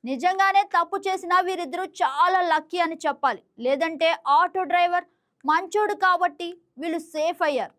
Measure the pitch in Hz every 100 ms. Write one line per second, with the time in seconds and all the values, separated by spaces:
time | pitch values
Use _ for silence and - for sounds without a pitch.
0 | 233 262 359 381 392 392 403 359 339 392
1 | 392 381 359 359 359 359 330 339 381 -
2 | 294 285 359 370 349 311 311 349 320 330
3 | 302 277 269 208 _ - 247 269 320 320
4 | 330 320 262 294 349 381 320 349 349 349
5 | 359 _ _ _ 269 320 370 415 415 415
6 | 381 359 359 - 349 359 _ - 320 320
7 | 320 311 320 339 320 262 196